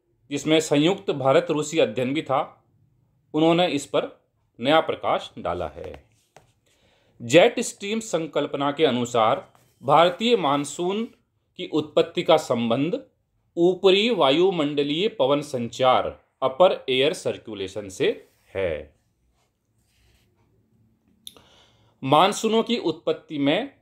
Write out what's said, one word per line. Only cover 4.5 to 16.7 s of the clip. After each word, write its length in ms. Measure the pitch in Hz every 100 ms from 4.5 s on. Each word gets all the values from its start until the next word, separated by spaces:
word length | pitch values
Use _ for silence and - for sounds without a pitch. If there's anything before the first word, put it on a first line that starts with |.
| -
नया 200 | 120 160
प्रकाश 500 | 156 107 107 180 - -
डाला 300 | 90 87 80
है। 340 | 82 80 78 _ _ _ _ _ _ _ _ _ _ _ _
जेट 380 | 117 151 220 -
स्ट्रीम 400 | 226 - 202 220
संकल्पना 720 | 220 165 160 151 143 143 139
के 140 | 139 151
अनुसार 640 | 123 120 120 110 127 - _ _ _
भारतीय 520 | 120 151 175 175 226 226
मानसून 640 | 151 143 143 - 175 202 233 _ _ _ _ -
की 100 | -
उत्पत्ति 540 | 156 151 - 160 -
का 140 | 170 156
संबंध 600 | - 123 117 120 147 254 - _ _ _ _ -
ऊपरी 520 | 170 180 196 196 226
वायुमंडलीय 960 | 214 139 151 185 175 143 143 143 151 214
पवन 320 | - 131 143
संचार, 800 | 143 127 117 - 127 113 85 - _ _
अपर 320 | 131 131 185